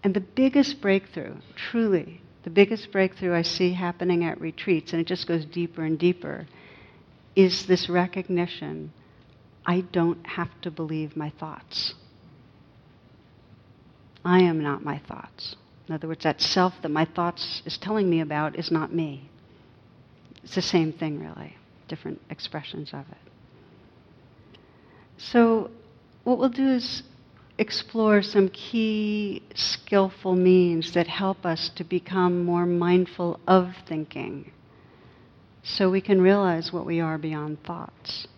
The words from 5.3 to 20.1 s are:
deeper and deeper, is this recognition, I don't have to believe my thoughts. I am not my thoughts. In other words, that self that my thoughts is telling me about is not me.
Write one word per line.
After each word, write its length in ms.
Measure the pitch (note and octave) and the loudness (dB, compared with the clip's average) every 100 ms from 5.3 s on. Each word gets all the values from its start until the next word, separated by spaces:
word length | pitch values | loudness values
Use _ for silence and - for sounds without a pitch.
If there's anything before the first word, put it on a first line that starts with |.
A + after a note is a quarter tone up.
| E3+ D3+ | -4 -4
deeper 380 | F3 E3+ E3+ | -6 -6 -4
and 140 | D#3+ D#3 | -4 2
deeper, 500 | F3 F3 D3 - D#3 - - - - - - - - - | 2 0 -6 -12 -14 -20 -20 -20 -20 -20 -20 -20 -4 4
is 300 | F#3+ F3+ - | 4 4 2
this 240 | F3+ - | 0 2
recognition, 1000 | F3+ F3+ F#3+ F3+ F3+ F3 - D3+ D#3 D#2 - - - - - _ _ - | 0 0 -4 -2 -2 -2 -6 -10 -10 -12 -18 -20 -20 -20 -20 _ _ 0
I 160 | F3 | 0
don't 440 | F3+ F3+ E3+ E3+ - | 0 0 2 0 -8
have 220 | - E3+ - | -8 -8 -8
to 100 | F3+ | -12
believe 440 | D#3 D#3 D#3 D3+ D#3+ | -8 -6 -6 -6 -6
my 140 | D3+ | -8
thoughts. 640 | - D#3 - - - - - - - - - - _ - - _ _ _ - _ _ _ - _ _ _ _ _ _ F3 | -10 -14 -14 -12 -8 -8 -10 -20 -20 -20 -20 -20 _ -20 -20 _ _ _ -20 _ _ _ -20 _ _ _ _ _ _ 4
I 140 | F#3 | 6
am 220 | F3+ D#3+ | 6 4
not 220 | D3 C#3 | -2 -4
my 160 | - D3 | -6 -8
thoughts. 560 | - - - - - - _ - - | -10 -16 -16 -18 -18 -18 _ -20 -10
In 80 | D#3+ | -8
other 120 | D#3+ | -8
words, 160 | D#3+ | -2
that 180 | E3 - | -2 0
self 320 | - - F3+ - | 0 2 2 0
that 80 | D#3 | -4
my 160 | D3+ D#3+ | 0 0
thoughts 560 | - F3 - - - - | 0 -4 -4 -10 -10 -10
is 120 | - | -10
telling 320 | F#3+ G#3+ F#3+ | -4 0 2
me 100 | E3 | 2
about 380 | D3+ D3+ D3+ - | 0 -2 -4 -4
is 120 | E3 | -2
not 240 | D#3+ D#3 | -2 -2
me. 360 | E3+ D#3 C3+ C#3 - _ - - - _ - - | -4 -4 -8 -18 -20 _ -20 -20 -20 _ -20 -20